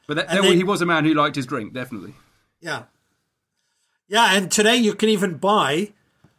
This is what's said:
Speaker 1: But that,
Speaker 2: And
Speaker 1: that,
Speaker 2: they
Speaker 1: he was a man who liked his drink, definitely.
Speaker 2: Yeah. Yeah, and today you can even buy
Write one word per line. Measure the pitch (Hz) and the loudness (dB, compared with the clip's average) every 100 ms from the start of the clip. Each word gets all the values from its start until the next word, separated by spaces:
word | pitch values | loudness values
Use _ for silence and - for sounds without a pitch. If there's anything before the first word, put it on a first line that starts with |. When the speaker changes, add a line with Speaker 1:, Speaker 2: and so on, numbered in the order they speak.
| - | -8
Speaker 1:
But | 147 | -6
that, | - | -2
Speaker 2:
And | 185 | 2
Speaker 1:
that, | |
Speaker 2:
they | 190 175 | 4 4
Speaker 1:
he | |
was | 185 175 | 2 -2
a | 175 | 0
man | 160 | 0
who | 156 | 2
liked | 151 147 | 2 0
his | 139 123 | -2 -6
drink, | 135 101 | -8 -8
definitely. | 127 123 107 92 - _ _ _ _ | -10 -12 -12 -16 -20 _ _ _ _
Speaker 2:
Yeah. | 170 135 - _ _ _ _ _ _ _ _ _ _ _ - | -12 -12 -12 _ _ _ _ _ _ _ _ _ _ _ -2
Yeah, | 208 220 | 2 4
and | 196 175 | 2 0
today | - 214 247 | 2 4 4
you | 214 | 2
can | - 220 | 0 0
even | 208 196 143 | 2 -2 -2
buy | 190 208 139 156 208 _ _ _ _ | 0 2 2 -2 -6 _ _ _ _